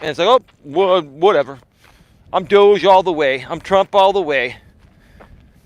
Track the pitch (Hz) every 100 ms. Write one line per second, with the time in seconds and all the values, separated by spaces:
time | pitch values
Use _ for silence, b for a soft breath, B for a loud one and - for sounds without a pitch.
0 | 160 135 180 254 - _ 147 147 190 185
1 | 147 135 185 175 127 135 _ _ b b
2 | b b b 175 170 202 202 202 165 190
3 | 185 156 143 131 127 165 - 190 190 202
4 | 196 196 160 139 123 117 _ _ _ _
5 | b b b b b b